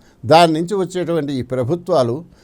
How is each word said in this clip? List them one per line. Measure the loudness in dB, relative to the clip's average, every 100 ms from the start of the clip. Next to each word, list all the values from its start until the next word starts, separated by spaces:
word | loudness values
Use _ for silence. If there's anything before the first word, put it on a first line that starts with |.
| _ _ 2
దాని | 6 6
నుంచి | 2 -2
వచ్చేటువంటి | -4 -4 -4 -4 -4 -4
ఈ | -6
ప్రభుత్వాలు, | -4 -4 -2 -4 0 0 0 -2 -10 _